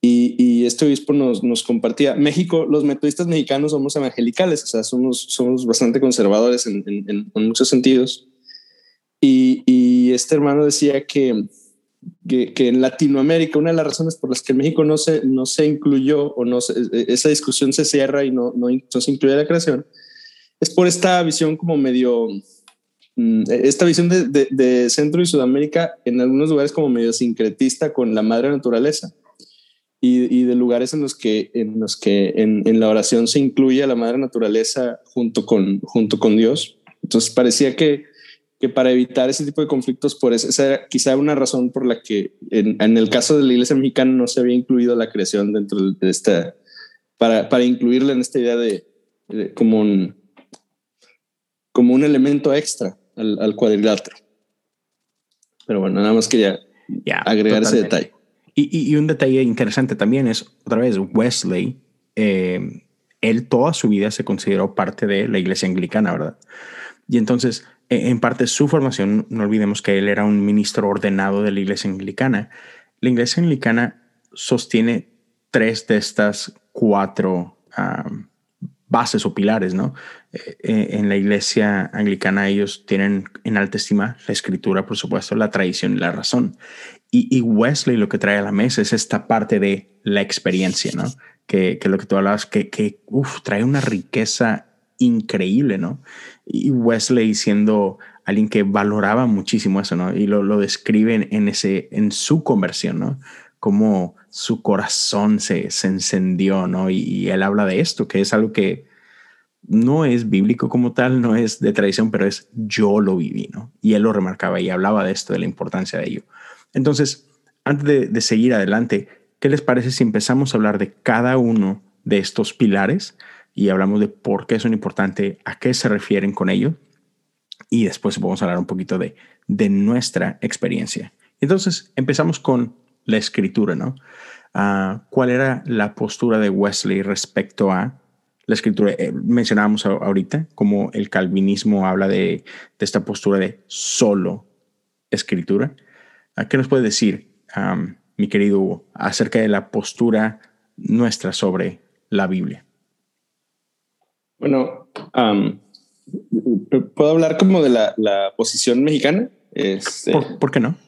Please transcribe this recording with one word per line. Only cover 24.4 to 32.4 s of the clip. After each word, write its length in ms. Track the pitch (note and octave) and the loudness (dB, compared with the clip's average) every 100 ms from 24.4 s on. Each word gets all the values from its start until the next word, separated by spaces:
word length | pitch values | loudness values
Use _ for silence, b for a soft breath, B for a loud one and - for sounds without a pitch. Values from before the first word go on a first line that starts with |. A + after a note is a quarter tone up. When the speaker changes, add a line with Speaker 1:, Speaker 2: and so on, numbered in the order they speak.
| C3+ | 2
Speaker 1:
de 380 | C3+ B2+ B2+ B2 | 2 4 4 2
Centro 300 | - D3+ E3+ | 0 0 0
y 60 | F3 | 0
Sudamérica 720 | D#3 B2+ C3+ D3+ E3+ E3+ - | 2 2 0 0 0 -2 -4
en 160 | - B2 | -4 0
algunos 300 | B2+ C3+ D#3 | 2 2 2
lugares 200 | D3+ C#3+ | 2 0
como 180 | - D3+ | 0 0
medio 240 | A#2+ A#2 | 0 0
sincretista 800 | A2+ B2 A2+ A2 - C3 B2+ D#3 | 0 -2 0 -2 2 -2 0 -4
con 220 | D3+ A#2+ | -2 0
la 80 | A2 | 0
madre 260 | A2 A2+ C3 | 2 0 0
naturaleza. 640 | C#3+ B2+ A#2 C#3 D3 - _ _ b b b b b _ _ | 0 0 0 0 -2 -8 _ _ b b b b b _ _
Y, 320 | B2 B2+ B2 | 2 2 2
y 120 | B2+ | 2
de 100 | B2 | 2
lugares 400 | B2 B2 A#2+ B2+ | 2 2 0 -2
en 60 | D#3 | -4
los 160 | C#3 - | -6 -4
que, 340 | A#2 G#2+ - | -2 -2 -2
en 260 | A#2+ A2 A2 | -4 -4 -4
los 160 | G#2 - | -6 -4
que 360 | - G2+ G2 | 0 2 2
en, 260 | - | 2